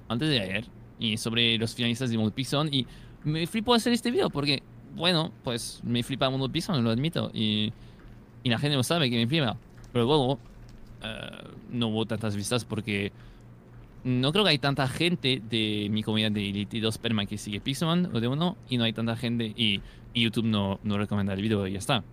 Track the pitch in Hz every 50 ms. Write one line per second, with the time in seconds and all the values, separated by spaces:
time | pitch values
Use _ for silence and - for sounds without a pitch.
0 | - - 113 120 151 156 143 117 95 92 95 104 123 - - - - - - -
1 | 117 110 107 107 - 117 113 117 117 117 113 107 113 113 - - 120 117 117 117
2 | 135 123 113 113 110 107 - - 131 - 147 139 156 156 143 135 117 - - -
3 | - - - - - 151 151 160 170 165 - 226 208 247 240 233 214 240 240 233
4 | - 240 247 392 381 - - 147 143 147 139 - - - - - - - - -
5 | 160 180 180 156 160 175 - - - 135 117 117 - - - - - 117 120 120
6 | 120 - 135 - 139 131 131 135 135 131 117 160 - - 185 131 113 117 113 120
7 | 139 165 - - 113 110 - 113 110 107 107 107 107 107 110 - - - - -
8 | - - - - - - - - - 123 113 113 139 147 147 131 120 - 165 175
9 | 147 120 123 117 117 117 156 165 143 110 - - - - - - - - - 120
10 | 117 123 151 151 127 127 143 - - - - - - - - - - - - -
11 | - 110 113 - - - - - - - - - - - - 120 117 113 107 110
12 | 113 104 117 101 113 110 104 101 98 - 123 120 110 - 110 110 95 107 104 98
13 | 101 101 - - - - - - - - - - - - - - - - - -
14 | - 127 127 123 131 143 156 208 208 180 151 139 - 139 139 135 135 127 - -
15 | 160 175 180 - - 131 131 127 - 113 117 110 110 107 107 104 104 101 107 107
16 | 107 113 107 110 110 107 104 104 101 101 98 101 104 - - 117 107 110 110 -
17 | - 117 113 107 101 92 104 101 - 104 104 101 - 127 135 - 175 160 170 180
18 | 180 - - 117 113 120 135 147 175 180 - - - - 131 120 117 113 110 -
19 | 113 117 113 113 120 117 120 117 117 110 104 117 117 107 101 92 - - - -
20 | - - - 120 117 113 107 120 110 113 110 104 98 98 98 - - 107 101 101
21 | 104 101 104 101 98 101 95 95 101 110 110 101 98 92 98 98 - - 143 110
22 | 85 -